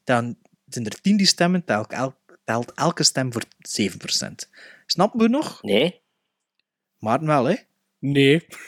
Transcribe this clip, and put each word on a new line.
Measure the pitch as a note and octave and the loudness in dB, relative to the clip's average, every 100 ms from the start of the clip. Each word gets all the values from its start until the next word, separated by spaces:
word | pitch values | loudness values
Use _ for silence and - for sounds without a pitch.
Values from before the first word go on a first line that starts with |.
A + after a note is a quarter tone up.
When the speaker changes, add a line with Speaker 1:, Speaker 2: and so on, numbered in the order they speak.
Speaker 1:
tellen, | - B2 A#2+ - _ _ _ | 0 0 0 -8 _ _ _
zijn | - A2 | -8 -8
er | - | -4
tien | G3 G#3 | 0 2
die | F#3+ | 2
stemmen, | - F3 F3+ - | 2 2 2 0
telt | G#2 - | -2 -2
elk, | - C3 - _ _ - | -6 -6 -8 _ _ -4
telt | A2+ A#2+ - | -4 -4 -2
elke | D3+ F3 | -2 0
stem | D#3 - C3 | 0 0 -4
voor | A#2 - _ | -6 -10 _
zeven | - - G2+ - | -10 -4 -4 -4
procent. | - - - - - - - - - | -6 -6 -6 -12 -18 -20 -20 -20 -8
Snappen | - G3+ A#3+ | 0 0 2
we | A3 | 2
nog? | C4 D#4+ - | 2 -4 -10
Speaker 2:
Nee. | G2+ G2+ D#3 - _ _ _ _ _ _ _ _ _ _ | -2 2 2 -2 _ _ _ _ _ _ _ _ _ _
Speaker 1:
Maarten | A2 A#2+ D#3 | -2 -2 2
wel, | D3 B2 | 2 2
hè? | F#3+ - _ _ _ | -2 -6 _ _ _
Speaker 3:
Nee. | C3+ C#3 C#3 D#3+ - - | -2 4 4 4 0 -14